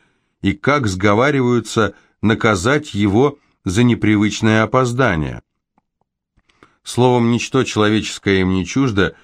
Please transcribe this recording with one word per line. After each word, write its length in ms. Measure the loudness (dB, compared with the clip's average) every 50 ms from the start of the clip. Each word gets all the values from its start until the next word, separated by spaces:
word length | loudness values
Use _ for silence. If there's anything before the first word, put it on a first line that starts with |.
| _ _ _ _ _ _ _ _
и 100 | -4 -4
как 360 | -2 -2 -2 -2 -2 0 -2
сговариваются 1080 | -4 -4 0 0 2 2 2 2 0 0 0 0 0 0 0 -2 -2 -2 -2 -2 -2 -4 _ _ _ _ _
наказать 720 | 0 0 0 2 2 0 0 2 0 0 0 -2 -2 -4 -4
его 460 | -2 0 2 2 2 2 0 -2 _ _ _ _ _ -8
за 200 | -4 0 2 2
непривычное 800 | 2 2 2 0 0 2 2 0 -2 -2 0 0 2 2 2 0
опоздание. 760 | 0 0 0 -2 -2 -2 -2 -2 0 0 -2 -4 -6 -8 -12 -18 _ _ _ _ _ _ _ _ _ _ _ _ _ _ _ _ _ _ _ _ _ _ _ -20 _ _ _ -16
Словом, 460 | -6 -2 2 2 4 4 2 2 2
ничто 320 | 0 0 -2 -2 -2 -2 -2
человеческое 760 | -2 0 0 0 2 0 0 -2 -6 -8 -6 -2 0 0 2
им 120 | 2 0 0
не 100 | -2 -2
чуждо, 520 | -2 -2 -2 -2 0 0 0 0 -2 -2 _